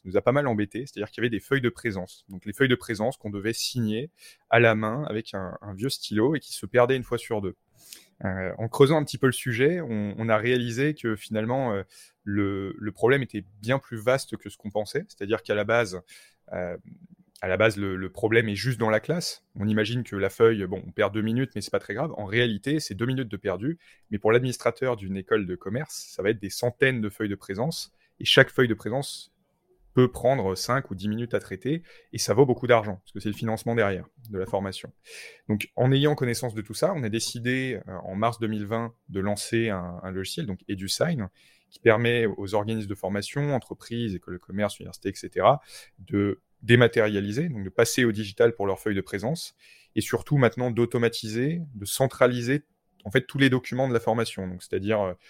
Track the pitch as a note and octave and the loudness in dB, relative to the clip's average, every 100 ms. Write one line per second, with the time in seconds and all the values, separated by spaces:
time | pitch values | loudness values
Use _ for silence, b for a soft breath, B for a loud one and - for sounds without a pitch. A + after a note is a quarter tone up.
0 | F#2+ G2 - C#3 C#3+ G#2+ G#2 G#2+ C#3 - | -2 0 2 2 2 0 -2 -4 -8 -8
1 | G#2 - A#2+ G2+ - C#3 A#2+ - A#2 F#2+ | -8 -4 -2 -2 -2 0 0 -2 -6 -6
2 | F2+ - - F#2+ G#2 - C3+ B2 - G#2 | -8 -14 -18 -14 -6 2 2 2 0 -4
3 | A2+ - G#2+ G2+ G#2 A#2 - B2 A2 A2 | -4 -4 -8 -4 -4 -4 -4 -2 -2 -2
4 | D3+ _ B B B A#2 A#2 A2 A2 B2 | -6 _ B B B 6 6 4 0 -4
5 | D3+ A2 - G2+ F#2 - G#2 G2 B2+ - | -4 -6 -6 -8 -8 -10 -12 -6 -6 -6
6 | - G#2 B2 D#3 - - G2 B2 A#2+ C3 | -4 2 2 2 -4 -12 0 4 4 2
7 | A#2+ A#2+ - A2 F#2+ - _ _ B B | -2 -6 -4 -4 -4 -8 _ _ B B
8 | B - F#2+ F#2+ F#2 - A2+ - C#3 D#3+ | B -8 -6 -4 -6 -6 -2 4 4 4
9 | C#3+ - C3 - C3 A2+ C#3 F3+ C#3+ G#2+ | 0 0 0 0 -4 2 2 0 -4 -4
10 | G#2 G2 A2+ G#2+ A#2 B2+ A#2+ A#2 D3 D3+ | -4 -2 0 2 2 0 0 -2 -2 -2
11 | A#2 G#2 - G#2+ A2+ C3+ B2+ G2+ F#2+ B | -4 -4 -4 -4 -2 -2 -2 -4 -6 B
12 | B B G#2 G2+ G2 G2 F#2+ - G#2+ - | B B -4 0 0 -2 -6 -6 -8 0
13 | A#2 C#3 B2 G#2 F#2 G2+ G#2+ C3 - A2+ | 4 4 0 -8 -10 -8 -2 -2 -4 -4
14 | G#2+ C3+ - - G2+ - G#2 G#2 G#2 C3+ | 0 0 0 -12 -12 -14 -6 -4 -4 -6
15 | G3 - G2+ G#2+ - G#2 G#2 A#2 G#2+ F2+ | -6 -8 -2 -2 0 -2 2 2 0 -4
16 | - B B B - F2+ F2+ F2 - - | -12 B B B -12 -8 -6 -8 -14 -20
17 | - - _ - F#2 F#2 A2+ G2+ G2 F#2 | -20 -20 _ -8 -2 2 2 2 -4 -4
18 | F#2 - A2 A2+ A2 G2 A#2+ A2+ A2+ G#2+ | -8 -2 2 4 2 -2 -4 0 2 2
19 | - E3+ - - _ - G#2 G#2+ G#2+ B2 | 0 -4 -4 -10 _ -4 0 2 2 -2
20 | A2+ G2+ F#2+ - A2+ A2 F#2 F#2 F2 G2 | -4 -2 -2 6 6 6 -2 -6 -6 0
21 | G2+ G#2+ A2 A#2+ C3+ G#2 - G2+ - G#2 | 0 0 0 0 -2 -6 -4 -4 -4 -6
22 | D#3 G#2+ G2 A2+ A#2+ G2+ C#3+ D3+ - F#2+ | -6 -6 -2 2 2 0 -2 -2 -2 -4
23 | A#2+ C3 A#2+ G2 G2+ F2+ A#2+ E3+ b b | -2 -2 -4 -4 -2 -2 -2 -6 b b
24 | b - G#2+ A#2+ B2+ A#2 A#2 - C3 A2+ | b 0 6 6 4 0 -2 0 -2 -2
25 | F#2+ F#2+ F#2 A2 F#2 F2+ G2 A#2 D3+ - | -4 -6 0 0 0 -6 -6 -6 -6 -12
26 | - - G2 A2 G2 - A#2+ - C3+ B2+ | -12 -2 0 0 -4 -4 -4 2 2 2
27 | G#2 - G#2+ G2 - G2 D#3 - - _ | -4 -4 -4 -4 -6 -4 -4 -4 -10 _
28 | _ - B2+ - - - B2+ G#2+ G#2 B2+ | _ -6 2 4 4 4 2 0 -4 -6
29 | C#3 - - _ _ _ _ _ _ - | -6 -10 -16 _ _ _ _ _ _ 4
30 | B2 - A#2 C3+ F#2+ F#2 - C3 - F#2+ | 4 4 2 2 0 -2 -2 -2 -2 -6
31 | G#2 G#2+ A#2+ G2+ - F#2 B2+ E3 B B | -4 -4 -2 -4 -4 -6 -4 -4 B B
32 | B A2 - G#2 C#3 A#2+ A#2+ A#2 G#2+ F#2 | B -4 2 6 6 4 4 4 4 -8
33 | - G#2 G#2+ G2+ A2+ A2 A#2+ A#2 G2+ F#2 | -12 -8 -6 -4 -4 -4 -2 2 2 0
34 | - _ A2+ G2 F#2+ G2 G2 - - - | -8 _ -8 -6 -2 -2 -2 -6 -14 -20
35 | B B B B B G#2+ - - B2+ C3+ | B B B B B -4 -2 0 2 4
36 | D3 D3 B2 A#2 B2 G#2+ G2 A2 E3 F3 | 2 2 -2 -2 -4 -6 -8 -2 -2 0
37 | A#2 A2+ - A#2+ A#2+ C3 C3 G#2 - F#2 | -2 -2 -4 -4 -2 -2 -2 -6 -8 -12
38 | F#2+ F#2+ A2+ A#2 A2 G#2+ G2+ A2+ A#2 - | -8 0 0 0 -4 -4 -4 -4 -6 -10
39 | - F#2+ G2 G2+ - A#2 A2+ F#2+ F2 F2+ | -10 -4 -2 -2 -2 0 0 -2 -6 -10
40 | F#2+ F#2 F#2+ - C3 F#2 - G2 F#2+ - | -8 -6 -6 -6 -6 -6 -6 -6 -4 -2
41 | D3 D3+ F#2+ b b b b - A#2 A2 | 0 0 -4 b b b b 0 4 4
42 | A#2+ A#2+ A2 F#2+ G2+ G#2 G#2 A2 G2+ G2+ | 4 2 0 -2 -2 -2 0 -2 -4 -6
43 | F#2+ G2+ - C#3+ D3 C3 - A2+ - A#2 | -4 -4 -4 -4 -2 -2 -4 -14 -8 -6
44 | A#2 F2+ - F2+ - G2 G#2 - F2+ - | -4 -6 -8 -14 -8 -2 -2 -4 -16 -8
45 | G2 - - - G2+ C#3+ B B B B | -8 -6 -6 4 6 6 B B B B
46 | F#2 G2+ G2+ - _ _ G#2+ A#2+ A#2 A#2 | -2 0 2 -2 _ _ 6 8 8 6
47 | G#2+ G2+ G2+ A2+ E3+ A#2 F#2+ - A#2 - | 2 2 -2 -2 -4 -4 -2 2 2 4
48 | A#2+ G#2 G#2 - A#2 - G2+ F#2+ A2 G2 | 2 2 -2 2 2 4 -2 -2 -2 -4
49 | F#2 G2+ G#2+ E3 - _ b b b - | -4 -4 -4 -6 -8 _ b b b -4
50 | - A#2 - D3 A#2+ - B2 A2+ A#2+ B2 | -2 -2 0 4 4 2 -2 0 2 2
51 | A#2 - A2 A2+ C#3 E3+ D3+ A2 G2 - | 0 0 -6 -2 -2 -2 -8 -10 -6 0
52 | C3+ - B2 B2 A#2+ C#3+ - _ _ _ | 0 4 4 4 0 -2 -4 _ _ _
53 | G#2 C3 - C#3 C3+ B2+ - B2+ C3 A#2 | 0 0 0 4 4 4 0 -2 0 0
54 | A#2+ A#2 A2+ - F#2 F2+ - G2 G2+ G#2+ | 0 0 -2 -4 -8 -10 -6 -4 0 0
55 | F#2+ F2+ b | 0 -4 b